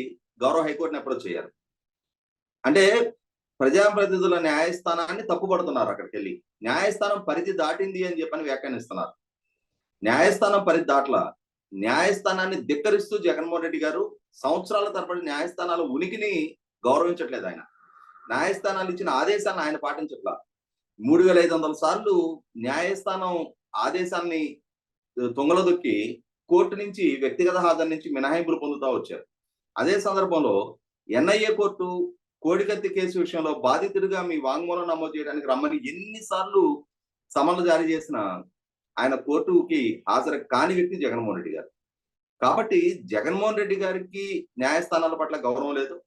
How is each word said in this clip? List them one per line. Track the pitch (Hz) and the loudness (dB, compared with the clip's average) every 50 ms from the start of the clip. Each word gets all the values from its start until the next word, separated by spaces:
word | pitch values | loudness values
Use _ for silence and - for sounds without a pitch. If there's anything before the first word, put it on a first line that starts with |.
| 127 131 - - _ _ _ - | -2 -6 -10 -18 _ _ _ -2
గౌరవ | 120 135 151 165 | 0 2 2 2
హైకోర్టుని | 156 151 143 147 165 156 147 139 | 0 0 -2 -4 -4 -4 -4 -6
అప్రోచ్ | - 131 127 - - | -6 -4 -6 -6 -6
చేయాలి. | 92 87 - - - _ _ _ _ _ _ _ _ _ _ _ _ _ _ _ _ _ _ _ _ _ _ - | -6 -6 -8 -8 -10 _ _ _ _ _ _ _ _ _ _ _ _ _ _ _ _ _ _ _ _ _ _ 0
అంటే | - - 196 190 196 226 233 233 - - _ _ _ _ _ _ _ _ - | 4 6 6 6 6 6 4 2 0 -4 _ _ _ _ _ _ _ _ 0
ప్రజాప్రతినిధుల | 135 135 147 190 202 208 202 208 196 190 190 180 180 175 175 170 | 2 4 6 6 6 6 4 2 2 2 2 2 2 2 2 2
న్యాయస్థానాన్ని | 160 156 147 151 165 175 180 175 - 175 170 165 170 160 185 214 | 2 2 2 2 2 0 -2 -2 -2 -2 -2 -2 -2 -4 -6 -6
తప్పుపడుతున్నారు, | 220 - 175 - 196 - 185 170 - - 139 123 107 104 | -4 -2 -2 -2 0 0 0 0 0 0 0 0 0 0
అక్కడికి | 101 - 98 - - | -2 -4 -8 -10 -8
వెళ్ళి | 104 101 92 87 - - _ _ _ | -8 -8 -8 -8 -10 -14 _ _ _
న్యాయస్థానం | 107 113 131 165 190 208 196 - 208 202 208 196 185 | -4 -2 0 0 0 0 0 0 0 0 0 -2 -2
పరిధి | - 190 170 175 196 | -2 -2 -2 -2 -2
దాటింది | 190 170 156 156 165 175 196 196 190 185 185 | -2 0 0 0 0 -2 -4 -4 -2 -2 -4
అని | 180 175 160 | -2 -2 -4
చెప్పని | 160 160 151 156 | -4 -4 -4 -4
వ్యాఖ్యానిస్తున్నారు. | 156 143 131 135 - 139 127 110 117 - 98 90 82 - - _ _ _ _ _ _ _ _ _ _ _ _ _ _ _ _ _ | -4 -4 -4 -4 -4 -6 -8 -8 -8 -8 -8 -8 -8 -8 -10 _ _ _ _ _ _ _ _ _ _ _ _ _ _ _ _ _
న్యాయస్థానం | 95 110 120 143 170 208 190 - 214 202 202 196 - | -2 0 2 4 4 4 4 4 2 4 4 4 4
పరిధి | 175 160 165 - | 4 2 2 2
దాటలా, | 143 139 139 135 135 123 95 - - - _ _ _ _ _ _ _ | 2 2 2 2 2 2 0 0 -2 -6 _ _ _ _ _ _ _
న్యాయస్థానాన్ని | 98 95 101 113 127 151 175 196 202 190 - 196 190 185 190 190 190 151 | -8 -4 -2 0 2 2 2 2 2 0 0 -2 0 0 -2 -2 -4 -4
ధిక్కరిస్తూ | 120 120 143 147 - 214 202 202 - - 208 202 | -2 -2 -2 0 2 2 2 2 2 -2 -4 -2
జగన్మోహన్ | 170 175 - 156 165 170 170 165 | 0 0 0 0 -2 -4 -4 -4
రెడ్డి | 165 160 156 151 | -4 -4 -4 -2
గారు | 156 151 151 180 208 214 - - _ _ | -2 -2 -2 -2 -4 -6 -8 -14 _ _
సంవత్సరాల | _ - - 135 160 185 185 - 208 208 202 202 | _ -6 -2 -2 0 -2 -2 -2 -2 0 0 -2
తరబడి | 196 185 - - 180 180 | -4 -6 -6 -6 -6 -6
న్యాయస్థానాల | 170 151 143 147 165 175 - - 175 175 170 170 160 135 127 | -6 -4 -4 -4 -4 -6 -6 -6 -4 -2 -2 -2 -2 -2 -2
ఉనికిని | 147 180 185 220 208 208 208 190 160 151 160 - _ _ _ _ _ - | -4 -4 -4 -4 -4 -4 -2 -2 -2 -4 -4 -8 _ _ _ _ _ 0
గౌరవించట్లేదు | 123 135 156 170 175 175 175 165 123 131 113 - | 2 4 4 2 2 0 -2 -4 -6 -6 -8 -8
ఆయన, | 90 87 82 - - _ _ _ _ _ - - - - - - - | -8 -10 -10 -14 -20 _ _ _ _ _ -20 -20 -20 -20 -18 -8 -4
న్యాయస్థానాలు | 120 135 160 190 190 190 - 202 190 190 190 185 | -2 0 0 0 -2 -2 -2 -2 -2 -2 -4 -4
ఇచ్చిన | 180 180 190 160 | -4 -4 -2 0
ఆదేశాలను | 135 131 156 190 208 208 202 208 190 180 | 0 2 2 2 2 0 0 -2 -2 -2
ఆయన | 151 151 151 | -2 -4 -4
పాటించట్లా. | 143 147 143 143 156 156 147 135 - - - - - - _ _ _ _ _ _ _ _ _ _ - | -4 -6 -6 -6 -6 -8 -10 -10 -8 -8 -8 -8 -8 -10 _ _ _ _ _ _ _ _ _ _ -4
మూడు | 107 127 160 175 | 2 4 6 8
వేల | 185 185 180 175 | 8 8 8 6
ఐదు | 170 170 165 | 6 4 2
వందల | 160 156 156 | 0 0 -2
సార్లు | 151 - 160 156 185 214 214 214 190 175 165 160 160 - _ _ - | -2 0 0 0 0 0 0 2 2 2 2 0 -2 -8 _ _ -12
న్యాయస్థానం | 117 117 127 139 156 175 185 196 190 - 202 190 190 185 180 180 165 156 - - _ _ _ - | -8 -6 -4 -2 -2 -2 -2 -4 -4 -4 -6 -4 -4 -4 -4 -4 -4 -6 -8 -12 _ _ _ -6
ఆదేశాన్ని | 107 113 139 165 185 180 180 185 175 170 175 165 160 151 143 - - _ _ _ _ _ _ _ _ _ _ _ 123 123 120 120 | -4 -2 -2 0 -2 -2 -2 -4 -4 -4 -2 -2 -4 -4 -6 -8 -12 _ _ _ _ _ _ _ _ _ _ _ -4 -4 -2 -2
తొంగలో | 135 143 151 175 185 | 0 2 4 4 4
దొక్కి | 185 175 175 - - 127 104 104 107 120 - - _ _ _ _ _ - | 4 4 2 2 2 0 0 0 -2 -4 -6 -10 _ _ _ _ _ 4
కోర్టు | 170 180 196 185 196 | 4 4 4 4 0
నుంచి | 196 202 202 190 214 185 147 135 | -4 -8 -8 -4 0 0 2 2
వ్యక్తిగత | 131 135 127 - - 180 180 180 | 2 0 -2 0 2 2 2 2
హాజరు | 185 175 170 160 160 160 160 | 4 4 2 2 2 0 -2
నుంచి | 160 156 - 165 143 | -2 -4 -6 -6 -4
మినహాయింపులు | 131 135 139 160 170 170 165 160 147 | -2 0 0 0 0 0 0 -2 -2
పొందుతా | 147 143 143 135 139 131 | -2 -4 -4 -2 -2 -2
వచ్చారు. | 120 101 - - - - - _ _ _ _ _ _ _ _ _ - | 0 -2 -4 -6 -10 -12 -14 _ _ _ _ _ _ _ _ _ -4
అదే | - 123 160 - 202 | -2 2 2 2 2
సందర్భంలో | 196 208 185 196 233 180 170 156 143 117 98 98 104 - - _ _ _ _ _ _ - | 2 0 0 2 2 2 2 2 2 4 2 2 0 -2 -8 _ _ _ _ _ _ -2
ఎన్ఐఏ | 107 123 151 185 208 220 214 220 214 | 0 2 4 4 4 2 2 2 2
కోర్టు | 208 202 196 - - 185 180 180 180 175 175 - _ _ _ _ _ | 2 2 0 0 -2 -4 -4 -2 -4 -4 -4 -6 _ _ _ _ _
కోడికత్తి | - 156 180 196 202 196 208 196 185 185 | 0 2 2 2 2 0 -2 -2 -4 -4
కేసు | - 185 185 175 180 185 | -2 -2 -2 0 0 -2
విషయంలో | 165 - - 165 160 156 151 | -2 -2 -2 -2 -2 -2 -2
బాధితుడిగా | - - 127 139 165 202 196 196 196 190 190 190 185 | 0 2 2 2 2 0 -2 0 0 0 0 0 -2
మీ | 180 175 165 151 | -2 -2 -4 -2
వాంగ్మూలం | 131 131 135 156 175 170 175 175 175 170 | -2 -2 -2 -2 -2 -4 -4 -2 -2 -2
నమోదు | 165 160 160 160 156 | -2 -2 -4 -6 -6
చేయడానికి | 151 147 147 143 147 139 | -6 -6 -6 -6 -4 -2
రమ్మని | 131 127 135 147 147 151 143 123 135 | -2 0 0 0 -2 -2 -4 -6 -8
ఎన్నిసార్లు | 160 180 202 214 220 220 - - 196 185 190 202 202 196 175 151 147 147 - _ _ _ _ _ _ _ _ _ | -10 -10 -12 -14 -14 -14 -8 -6 -4 -4 -2 2 4 4 4 4 2 -2 -8 _ _ _ _ _ _ _ _ _
సమన్లు | - 143 143 165 180 175 175 | 0 2 2 2 2 2 2
జారీ | 175 160 160 165 160 160 | 4 4 4 2 0 -2
చేసినా | 156 156 - 147 113 104 95 90 90 92 _ _ _ _ _ _ _ _ _ _ | -2 -4 -4 -4 -4 -4 -4 -6 -8 -12 _ _ _ _ _ _ _ _ _ _
ఆయన | - 120 135 135 | 0 0 0 0
కోర్టుకి | 123 - 143 147 160 - 185 180 165 - - 165 147 123 110 - - - 98 | 0 0 0 0 0 2 4 4 4 4 4 2 0 0 0 -2 -2 -2 0
హాజరు | 107 127 - 156 123 113 - - | 2 2 2 0 -2 -4 -4 0
కాని | 123 127 151 175 185 | 0 2 2 2 2
వ్యక్తి | 180 175 180 190 | 2 0 0 0
జగన్మోహన్ | - - - 117 117 117 107 92 90 | -2 -2 -2 -2 -2 -2 -4 -4 -4
రెడ్డి | 87 80 80 | -6 -8 -8
గారు. | 78 - - _ _ _ _ _ _ _ _ _ _ _ _ _ _ | -10 -10 -12 _ _ _ _ _ _ _ _ _ _ _ _ _ _
కాబట్టి | 123 131 - 220 214 - 196 175 175 175 - - - | 2 2 4 2 2 2 2 4 4 2 0 -2 -4
జగన్మోహన్ | 185 208 214 165 151 185 196 214 214 214 208 | -4 -2 -2 0 0 0 0 0 0 0 0
రెడ్డి | 208 185 196 | 0 0 -2
గారికి | 190 196 185 185 180 185 - 185 196 196 196 190 - - - _ 123 | -2 -2 -2 -4 -4 -8 -10 -10 -8 -6 -6 -6 -6 -8 -8 _ -2
న్యాయస్థానాల | 127 135 151 165 170 - 185 175 165 160 160 | 0 0 2 0 0 0 0 0 2 0 0
పట్ల | 160 156 139 151 | -2 -2 -4 -4
గౌరవం | 147 127 123 123 135 143 143 143 | -2 -2 -2 -2 -2 -2 -2 -2
లేదు, | 135 135 135 - 175 - | -2 -4 -4 -6 -12 -18